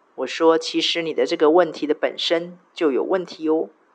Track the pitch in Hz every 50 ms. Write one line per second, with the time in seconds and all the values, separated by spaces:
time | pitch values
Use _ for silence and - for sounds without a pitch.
0 | _ _ _ - 127 123 - - 165 160 165 160 160 - - 165 160 - - 170
1 | 165 160 147 - 123 147 165 160 160 147 156 180 175 160 151 - - 143 151 -
2 | - 127 117 - - - 175 165 170 175 180 - _ _ _ - 175 151 131 110
3 | - - 185 190 175 - - - 160 156 156 160 - - _ _ _ _ _